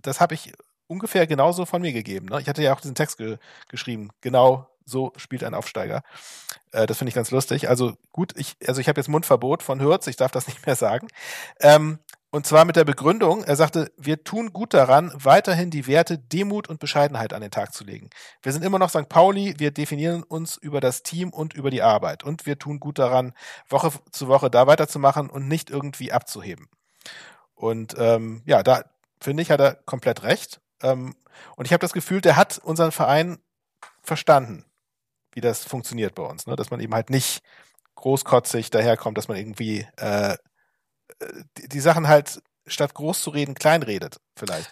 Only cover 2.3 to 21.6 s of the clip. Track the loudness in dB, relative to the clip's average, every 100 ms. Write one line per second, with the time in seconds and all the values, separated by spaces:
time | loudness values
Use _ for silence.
2.3 | -8 -6 0 0 0 -4 -4 -4 -4 -10
3.3 | -12 _ -20 -18 -14 -10 -10 -12 _ 0
4.3 | 6 6 4 -4 _ -10 -6 -6 -10 -12
5.3 | -10 -8 -8 -8 -8 -6 -8 -10 -20 -20
6.3 | -20 -16 -16 _ -2 -2 -2 -4 -4 -2
7.3 | -2 -2 -4 0 0 0 -6 _ -8 -8
8.3 | -8 -14 -10 -6 -2 0 0 0 -2 2
9.3 | 2 2 -4 -4 -2 2 2 0 -2 -2
10.3 | -2 -8 -8 -2 0 0 -2 -6 -18 -16
11.3 | -14 -16 4 8 8 6 -6 _ -20 _
12.3 | -6 4 8 8 6 4 4 0 2 2
13.3 | 2 0 2 2 2 -4 _ -6 -4 -4
14.3 | -8 -8 -8 2 4 6 6 2 -2 6
15.3 | 6 6 -2 -2 -6 0 2 2 -4 -6
16.3 | -4 -4 -6 -8 -12 -4 0 0 -2 -8
17.3 | -8 -8 -8 -8 -12 -16 -18 -20 -20 -20
18.3 | _ -8 -4 -2 0 2 0 2 6 6
19.3 | 4 -4 -4 -4 -4 -6 -4 -4 -4 -8
20.3 | -10 -10 -12 -8 -2 0 -2 -8 -8 -8
21.3 | -8 -10 -6